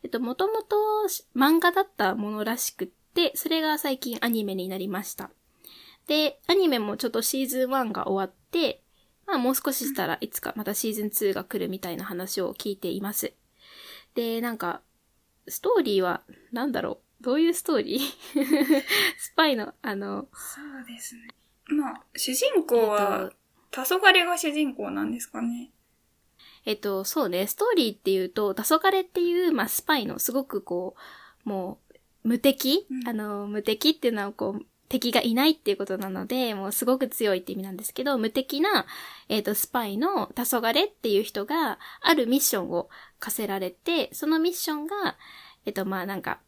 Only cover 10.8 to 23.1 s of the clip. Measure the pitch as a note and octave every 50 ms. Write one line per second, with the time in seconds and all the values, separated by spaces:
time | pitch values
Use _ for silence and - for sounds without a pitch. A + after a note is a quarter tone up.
10.8 | - A3 G#3+ A3 G#3 G#3 G#3 - G#3+ G3 F#3+ - G3 - - G3+ F3+ F3+ F#3 F#3+
11.8 | - F3+ E3+ - F#3+ - F#3+ F3 F#3 F#3 - G3+ F3+ F3 - - - G#3+ G3 -
12.8 | - F3+ - G3 G3+ G3+ G#3+ - - - _ _ _ _ _ _ _ - - -
13.8 | - - - - - _ _ B3 A#3 A3+ A3+ A3+ A#3 A#3+ A#3 A3 - F3 E3+ -
14.8 | _ _ _ _ _ _ _ _ _ _ _ _ _ - - - - G4 B4 G4+
15.8 | C#4+ A#3 G3+ F#3+ F#3 F3+ - - _ - - - _ _ A#3+ A#3+ B3+ C#4+ B3 -
16.8 | - - - - _ _ _ _ A#3+ B3+ B3+ D4+ E4 E4+ E4+ - - - D#4 A#3
17.8 | - - G3+ C4+ C#4 C#4 - - - - - C#4+ C#4 C4 D#4 C#4+ C#4 C#4 D#4 C#4
18.8 | - - G#4 G#4 G4+ F4 - - - - _ - D#4+ D4+ C4+ A3+ G#3 - - _
19.8 | - A3 G3+ G3+ G3 G3+ G3 G3+ C#4 _ - - - - - C#4 D4 D4 C#4 C4+
20.8 | A#3+ A#3 A#3 A#3 - - A#3+ A#3 A3+ A#3 - _ _ _ _ _ _ - D4 D4
21.8 | C#4+ B3 - - - _ _ - - B3+ B3+ - B4 C#5+ C5+ F#4 D#4 - B3 A#3
22.8 | A3 G#3+ G#3 G#3 G3+ G3+